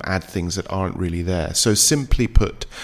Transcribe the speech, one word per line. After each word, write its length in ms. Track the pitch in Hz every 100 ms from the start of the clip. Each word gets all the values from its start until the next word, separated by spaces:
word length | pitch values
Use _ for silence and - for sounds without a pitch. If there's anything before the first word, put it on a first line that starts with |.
| -
add 180 | 95
things 320 | - 98 87 92
that 160 | -
aren't 240 | 95 95 -
really 260 | 87 87
there. 320 | 87 90 82
So 200 | 90 113
simply 520 | 104 - - 127 - 117
put, 380 | - 104 - - -